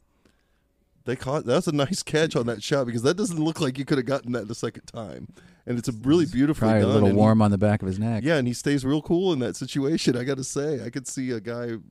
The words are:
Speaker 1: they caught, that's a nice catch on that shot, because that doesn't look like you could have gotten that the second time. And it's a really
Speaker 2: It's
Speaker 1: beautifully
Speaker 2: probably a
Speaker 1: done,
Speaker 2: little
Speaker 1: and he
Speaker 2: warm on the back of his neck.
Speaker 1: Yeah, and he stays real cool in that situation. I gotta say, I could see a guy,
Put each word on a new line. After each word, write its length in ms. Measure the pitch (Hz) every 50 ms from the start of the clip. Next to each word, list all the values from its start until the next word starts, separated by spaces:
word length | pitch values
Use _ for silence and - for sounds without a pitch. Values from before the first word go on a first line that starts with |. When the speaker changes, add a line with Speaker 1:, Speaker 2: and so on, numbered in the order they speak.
| _ _ _ _ _ _ _ _ _ _ _ _ _ _ _ _ _ _ _ _ -
Speaker 1:
they 100 | 123 127
caught, 300 | 131 - 127 139 156 -
that's 220 | 110 127 170 175 175
a 40 |
nice 320 | 151 143 139 - 190 - -
catch 320 | - - 151 165 156 -
on 100 | 147 117
that 160 | 120 117 101
shot, 240 | - - 147 139 131
because 160 | 120 117 120
that 160 | 113 139 175 185
doesn't 220 | 214 208 170 156 151
look 160 | 160 156 -
like 200 | 160 131 127 139
you 60 | 135
could 120 | - 156 135
have 80 | 120
gotten 280 | 123 135 139 - 120 123
that 140 | 117 104 104
the 80 | 113
second 280 | - - 117 - 107 -
time. 480 | - - 117 110 87 65 62 - - - - - - _ _ -
And 140 | 110 123 120
it's 100 | 110 -
a 40 | 120
really 300 | 107 113 131 156 180 156
Speaker 2:
It's 80 | -
Speaker 1:
beautifully 360 | 98 123 139 147 151 - 117 110
Speaker 2:
probably 120 | 110 107
a 40 | 101
Speaker 1:
done, 100 | 117 131
Speaker 2:
little 140 | 107 104 98
Speaker 1:
and 80 | 101 101
he 20 |
Speaker 2:
warm 200 | 107 110 110 110
on 80 | 107 104
the 80 | 101 92
back 240 | 104 104 104 107
of 60 | 98 95
his 100 | 92 98
neck. 260 | 107 117 117 104 113
Speaker 1:
Yeah, 120 | 151 170 143
and 100 | 123 120
he 60 | 120
stays 320 | - - 147 143 139 123
real 160 | 131 151 156
cool 320 | 147 - 170 175 196 185 165
in 60 | 131
that 160 | 120 104 90
situation. 600 | - 131 127 - 147 135 139 165 156 - - 127
I 100 | 120 123
gotta 180 | 139 139 135 131
say, 420 | - - 143 139 156 156 120 104
I 60 | 120
could 160 | - 143 127 -
see 240 | - 139 131 127
a 80 | 120 113
guy, 320 | 95 117 117 120 120 120 113 107 - -